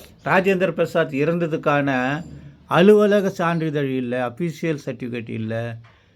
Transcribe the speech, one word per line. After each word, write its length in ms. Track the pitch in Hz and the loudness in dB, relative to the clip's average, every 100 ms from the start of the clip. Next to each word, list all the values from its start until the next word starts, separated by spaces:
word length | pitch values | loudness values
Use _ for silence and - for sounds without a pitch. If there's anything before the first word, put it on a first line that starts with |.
| - - | -20 -8
ராஜேந்திர 460 | 139 175 190 190 180 | 0 2 2 2 0
பிரசாத் 420 | 165 160 170 151 | 0 0 0 0
இறந்ததுக்கான 1080 | 135 151 170 165 151 156 143 143 131 127 147 - - - - - | 0 0 0 -2 -2 0 0 2 0 0 -4 -8 -16 -20 -16 -2
அலுவலக 600 | 143 196 208 208 208 190 | 4 6 8 6 4 0
சான்றிதழ் 680 | 185 170 170 160 147 139 | -2 -2 0 -2 -2 -2
இல்ல, 340 | 131 123 123 123 | -2 -2 -2 -4
அஃபிஷியல் 320 | 117 175 147 | -4 -6 -4
சர்டிஃபிகேட் 680 | 165 147 - 117 127 120 117 | -4 -4 -6 -8 -8 -8 -8
இல்ல, 480 | 113 110 113 117 117 - _ _ | -6 -4 -4 -6 -10 -18 _ _